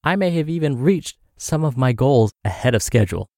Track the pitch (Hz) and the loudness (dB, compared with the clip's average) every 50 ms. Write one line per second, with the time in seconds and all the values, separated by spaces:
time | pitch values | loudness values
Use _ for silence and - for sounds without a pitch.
0 | - 156 180 202 190 180 170 165 151 156 165 170 156 147 139 120 127 170 196 160 | -2 -2 -2 0 0 0 0 -2 -2 -4 -4 -2 -2 -2 -2 0 2 2 2 0
1 | - - - _ _ _ _ _ - - 165 156 156 151 120 127 131 127 120 107 | -2 -10 -18 _ _ _ _ _ -6 -4 -2 -2 -2 -2 0 0 0 0 2 2
2 | 127 139 143 120 110 104 _ _ _ 101 90 - - 127 120 104 - - - 113 | 2 4 4 4 4 2 _ _ _ -8 -6 -2 -2 0 0 0 -2 2 2 2
3 | 104 - - 90 95 _ _ | 2 2 -2 -8 -8 _ _